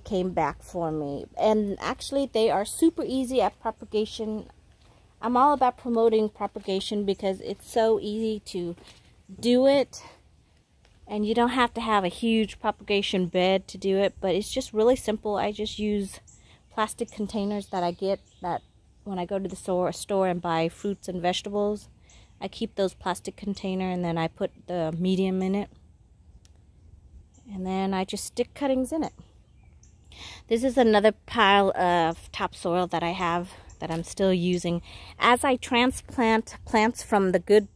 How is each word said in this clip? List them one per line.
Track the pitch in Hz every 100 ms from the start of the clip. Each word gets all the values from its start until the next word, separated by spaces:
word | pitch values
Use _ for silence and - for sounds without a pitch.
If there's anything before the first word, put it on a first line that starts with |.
| -
came | 196 185
back | 175 147 156
for | - 180 165
me. | 156 143 143 - -
And | 214 214 208 196
actually, | 165 262 - 277 277
they | 220 220
are | 165 208
super | - 330 339 294
easy | 262 247 262
at | 190 -
propagation. | 226 - 214 214 214 - 220 214 - - _ _ _ _ _ _
I'm | 226 247
all | 277
about | 285 254 -
promoting | 247 226 226 220 214
propagation | - 202 - 202 190 - 208
because | 202 190 196 190
it's | - 202 -
so | 233 226 220
easy | 208 214 220 214 -
to | 190 175 170 - - _ _ - 190
do | 226 247 269
it. | 277 254 - - - _ _ _ _ _ _ _ _ -
And | 208 214
you |
don't | 226 240
have | 254 240
to | -
have | 226 214
a | 180
huge | - 233 226 208 -
propagation | 220 208 - 202 202 196 180
bed | 185 185 190 190
to | 190
do | 196 190
it, | 202 -
but | 196 175
it's | 208
just | - 262
really | 214 226 254
simple. | - 214 214 208
I | 208
just | 208 214 -
use | 214 208 190 - - - - - _
plastic | - 220 - 233
containers | - 208 220 202 208 196
that | 190
I | 175
get | 175 190 196 - -
that | 180 156 - _ _ _
when | - 185
I | 175
go | 196
to | 190
the | 190
store, | - 180 180
store | 175 - 196 190
and | 175
buy | 175 165 165
fruits | - 208 196 -
and | 180
vegetables. | 170 185 208 202 208 208 - - - - - -
I | 190
keep | - 226 -
those | 190
plastic | - - 175 - -
container | 202 190 190 185 185
and | 180 175
then | 165
I | 165
put | - 196 - -
the | 175 160 165
medium | 185 185 190 185
in | 190 196
it. | 202 - - _ _ _ - - _ _ _ _ - - - - - _ 254
And | 202 185
then | 190 190 190
I | 190
just | 202 -
stick | - 240
cuttings | - 285 262 254
in | 320
it. | 254 - - _ _ _ - - - _ - - - - -
This | 226
is | 262 247
another | 233 208 214
pile | - - 240 196 202 196
of | - 180 175 165 165 -
topsoil | - 196 - 190 175 180
that | 170
I | 170
have | 185 175 170 180 - - -
that | 160
I'm | 165
still | 170 - 190
using. | 180 180 180 170 170 - - - -
As | 214 240
I | 285 254
transplant | - 240 254 254 - - 226 220 226 - -
plants | 226 214 233
from | - 208 190
the | 180
good | - 208 202